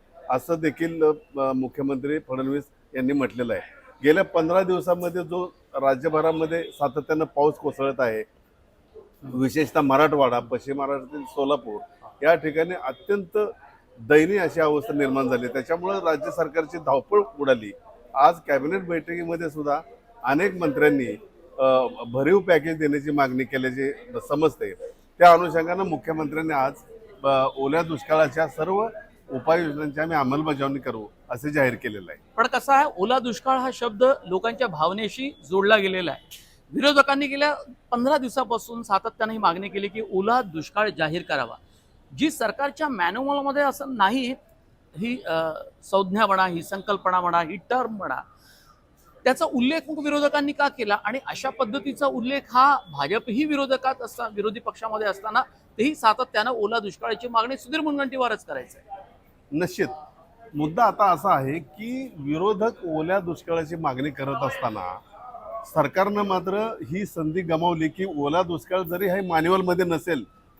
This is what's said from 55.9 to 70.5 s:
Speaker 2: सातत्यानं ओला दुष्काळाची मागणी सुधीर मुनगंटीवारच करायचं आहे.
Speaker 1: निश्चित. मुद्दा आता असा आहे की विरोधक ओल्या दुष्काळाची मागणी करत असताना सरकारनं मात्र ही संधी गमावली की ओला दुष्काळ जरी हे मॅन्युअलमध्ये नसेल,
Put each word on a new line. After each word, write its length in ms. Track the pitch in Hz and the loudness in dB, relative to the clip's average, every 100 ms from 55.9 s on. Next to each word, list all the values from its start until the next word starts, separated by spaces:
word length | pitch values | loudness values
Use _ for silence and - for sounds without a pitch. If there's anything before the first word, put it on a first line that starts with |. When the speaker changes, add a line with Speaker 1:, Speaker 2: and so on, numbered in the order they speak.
| 302 | 2
Speaker 2:
सातत्यानं 560 | 226 214 254 214 233 | 2 2 0 0 0
ओला 280 | 233 208 226 | -2 -2 -2
दुष्काळाची 480 | 208 - 233 220 247 | -4 -8 -6 -6 0
मागणी 300 | 233 233 269 | 0 0 -4
सुधीर 240 | 247 311 | -6 -4
मुनगंटीवारच 640 | 302 285 269 262 240 214 - | -2 -2 -4 -2 -2 -2 -6
करायचं 320 | - 247 - | -10 -10 -20
आहे. 280 | - 196 - _ _ _ - | -20 -20 -20 _ _ _ -6
Speaker 1:
निश्चित. 360 | 147 175 - 147 - - _ - _ - 147 | -2 -2 -2 -4 -4 -16 _ -20 _ -12 -4
मुद्दा 280 | 151 175 | -2 2
आता 280 | 233 233 196 | 2 4 2
असा 240 | 160 190 151 | 4 2 2
आहे 240 | 135 165 | 0 -6
की 540 | - - 226 262 262 185 | -8 -14 -10 -8 -10 -10
विरोधक 680 | 139 156 202 196 226 233 175 | -4 0 0 0 -2 -2 -6
ओल्या 340 | 156 160 196 | -4 0 -2
दुष्काळाची 560 | 175 160 - 165 156 170 | -2 -8 -4 -4 -2 -4
मागणी 340 | 156 127 143 | -4 -2 -6
करत 340 | 131 135 139 | -4 -4 -2
असताना 560 | 135 - 120 101 90 98 _ - - - - - - | -2 -2 -4 -4 -8 -10 _ -20 -20 -18 -14 -14 -4
सरकारनं 560 | 160 139 185 202 208 | -2 0 2 0 0
मात्र 560 | 202 185 175 202 226 165 | 0 -2 -2 -4 -4 -8
ही 240 | 127 180 202 | -8 -6 -6
संधी 360 | 175 156 175 | -6 -4 -4
गमावली 480 | 170 160 170 160 156 | -2 0 0 0 -2
की 160 | - 196 147 | -2 -6 -2
ओला 260 | 143 170 | 0 0
दुष्काळ 380 | 175 165 - 185 | 0 -4 -2 -4
जरी 260 | 170 175 196 | -2 -2 0
हे 140 | 190 | 0
मॅन्युअलमध्ये 640 | 185 160 165 190 180 175 175 | 0 2 4 2 2 2 0
नसेल, 380 | 160 - 147 101 _ _ | 0 -2 -4 -4 _ _